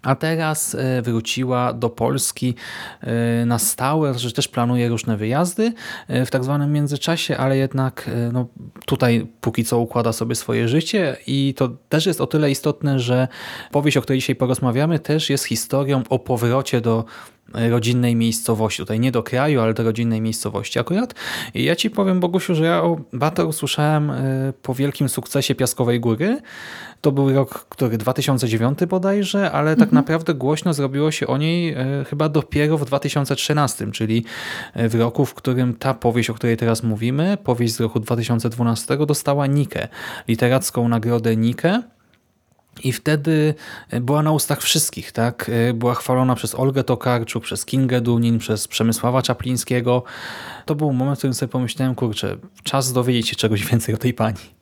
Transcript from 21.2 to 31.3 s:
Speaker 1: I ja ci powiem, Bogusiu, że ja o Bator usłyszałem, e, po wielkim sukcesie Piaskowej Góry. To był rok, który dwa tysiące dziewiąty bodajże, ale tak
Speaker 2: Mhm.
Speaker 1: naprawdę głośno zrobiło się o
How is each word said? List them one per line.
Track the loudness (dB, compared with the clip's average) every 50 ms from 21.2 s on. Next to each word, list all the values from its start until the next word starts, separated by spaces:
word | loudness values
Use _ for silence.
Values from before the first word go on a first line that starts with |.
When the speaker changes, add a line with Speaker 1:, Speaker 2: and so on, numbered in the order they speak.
| -10 -8 -8 -8 -8 -8 -4
Speaker 1:
I | -2 0
ja | 0 0
ci | 0 -2 -2
powiem, | 0 0 2 2 2 2
Bogusiu, | 2 2 0 0 0 0 0
że | 2 2
ja | 2 2 2 2
o | 0 0 -2 -6 -8 -4
Bator | -2 -2 0 0 0 0 0
usłyszałem, | 0 -4 -4 -4 -2 0 2 2 2 2 2 0
e, | -2 -2 -2 -2 -2 -2 -2 -4 -6 -6
po | _ -6 -2
wielkim | -2 -2 -2 0 0 -2 -2
sukcesie | -2 -4 -6 -2 -2 -2 0 0 0
Piaskowej | 0 0 -2 0 0 2 2 2 2
Góry. | 2 0 0 2 2 0 0 -2 -4 -12 -18 -16 -16 -16 -16 -16 -16 -18 -18 _
To | 0 0
był | 2 4 2 4 4
rok, | 2 2 0 -4 -14 -16 _
który | -4 -2 0 0 0 0
dwa | 0 0 0
tysiące | 0 0 0 0 0 2 0
dziewiąty | 0 2 2 0 0 0 -2 -2
bodajże, | 0 0 0 0 0 0 -2 -2 0 0 0 0
ale | 0 0 2 2
tak | 4 4 4 6
Speaker 2:
Mhm. | 6
Speaker 1:
naprawdę | 2 4 2 0 -2 0 -2 -4
głośno | -2 0 0 0 0 0 -2 0
zrobiło | 0 -2 -2 0 0 0 0
się | 0 0 -2
o | -2